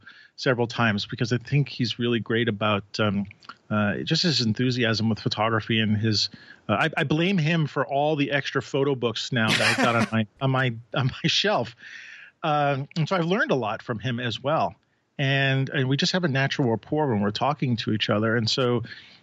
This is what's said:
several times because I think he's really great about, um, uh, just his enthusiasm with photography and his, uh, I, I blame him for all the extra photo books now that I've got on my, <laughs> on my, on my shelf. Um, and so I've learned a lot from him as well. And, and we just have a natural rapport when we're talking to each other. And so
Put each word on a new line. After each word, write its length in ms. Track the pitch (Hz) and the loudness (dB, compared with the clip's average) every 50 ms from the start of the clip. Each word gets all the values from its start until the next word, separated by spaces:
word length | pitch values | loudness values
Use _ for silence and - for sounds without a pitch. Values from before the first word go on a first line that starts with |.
| - - - - - - _ | -10 -18 -20 -20 -20 -20 _
several 300 | - - 139 120 117 120 | -2 0 2 2 2 0
times 400 | 110 - - 117 113 101 101 - | 0 0 2 2 2 2 0 -2
because 260 | - 120 - 123 107 | -6 -4 -4 -2 0
I 60 | 123 117 | -2 -2
think 300 | - - 139 147 139 - | -2 0 0 0 0 0
he's 300 | - - 123 107 - - | -2 -4 -4 -4 -2 -2
really 220 | 120 120 120 113 | 0 0 0 0
great 280 | 104 - 113 113 120 113 | 0 0 0 0 0 0
about, 360 | 104 101 110 107 104 98 101 - - - | -2 0 0 0 0 0 -2 -4 -2 0
um, 280 | 110 104 98 101 101 98 - _ - - - - _ - | 0 2 2 0 -2 -4 -10 _ -20 -20 -20 -16 _ -2
uh, 280 | 107 107 104 101 78 65 78 | 0 0 2 0 0 -2 -2
just 180 | - 160 160 | -2 0 0
his 200 | 185 170 135 - | 2 2 0 0
enthusiasm 640 | 120 110 104 - 123 127 120 127 117 110 110 107 110 113 | 0 0 0 0 0 0 0 0 0 0 0 0 0 0
with 120 | 107 - | 0 -2
photography 600 | - 117 - 107 107 113 113 110 - - 113 110 | -2 -4 -2 0 0 0 0 0 0 0 0 0
and 160 | 110 104 107 | 2 2 2
his, 320 | 104 110 110 104 95 - - - - - - - - _ - | 2 2 2 2 0 -2 -4 -6 -12 -20 -20 -20 -10 _ -2
uh, 60 | 107 | 0
I, 160 | 101 151 156 - 170 | 0 0 0 0 -2
I 60 | 156 | 0
blame 340 | 131 156 160 175 190 202 170 | 0 2 2 2 2 2 2
him 280 | 147 156 175 165 151 | 2 2 2 2 0
for 200 | - - 143 127 | 0 0 -2 -2
all 300 | - 139 139 147 151 160 | 0 0 0 2 2 2
the 140 | 139 139 - | 2 0 0
extra 300 | 143 135 - - - 135 | 0 0 -2 -2 -2 -4
photo 340 | - - - 135 139 143 139 | -2 0 0 0 2 2 2
books 380 | 120 120 113 113 - - - | 0 0 -2 -2 -2 -4 -2
now 160 | 131 113 110 110 | 0 2 2 2
that 120 | 107 110 | 2 2
I've 160 | 110 113 110 | 2 2 2
got 200 | 131 - 120 117 | 2 2 2 4
on 100 | 117 107 - | 2 2 2
my, 140 | 113 110 110 - _ | 0 -2 -2 -2 _
<laughs> 60 | - | -4
on 80 | 135 135 | -2 0
my, 240 | 131 127 131 123 113 113 - _ - | 0 2 0 0 -2 -6 -8 _ -2
on 120 | - 127 | -2 -2
my 220 | 131 - - - 160 | -2 -2 -2 -2 0
shelf. 460 | - - - 202 208 139 117 - - - - - - - - - - - - - _ _ | 0 0 0 0 0 0 -2 -4 -8 -16 -20 -20 -18 -18 -18 -20 -20 -20 -20 -20 _ _
Um, 460 | - 156 147 147 143 143 139 131 143 - - | -2 0 0 2 2 0 0 -2 -4 -4 -4
and 120 | 170 147 - | -2 -2 0
so 80 | 196 | 0
I've 100 | 180 160 | 0 0
learned 240 | 170 190 240 320 269 | 2 0 0 2 0
a 60 | 160 | 0
lot 260 | 127 110 104 113 - | 0 0 -2 -4 -4
from 160 | - - 117 95 | -6 -6 -6 -4
him 200 | 127 131 120 120 | -4 -4 -4 -2
as 240 | 123 117 104 - | -4 -4 -4 -4
well. 320 | - 139 160 139 101 90 92 - _ _ _ _ _ _ _ - | -2 -2 0 0 0 -2 -4 -8 _ _ _ _ _ _ _ -4
And, 500 | 139 135 139 139 139 135 135 135 135 131 | -2 0 2 2 2 2 2 0 0 0
and 200 | - 143 131 131 | -2 -2 0 0
we 80 | 139 | 0
just 160 | 139 185 - | 0 0 0
have 120 | - 185 175 | 0 0 0
a 40 | 147 | 0
natural 420 | 127 135 135 127 - - 135 117 | 0 0 0 0 0 0 0 0
rapport 360 | 113 107 - - 151 151 151 | 0 -2 -2 -2 -2 0 2
when 140 | 135 110 101 | 2 2 2
we're 100 | 101 104 | 0 0
talking 460 | 110 - 120 139 151 - - 123 117 | 0 0 0 0 0 0 0 0 0
to 160 | 107 - - | 0 0 -2
each 180 | 110 104 - - | -2 0 0 0
other. 260 | 107 104 113 113 113 | 0 2 2 2 2
And 140 | 120 110 113 | 0 0 0
so 320 | - 139 127 123 123 113 117 - - - - - - - | 0 0 2 2 0 0 -2 -6 -12 -18 -20 -20 -20 -20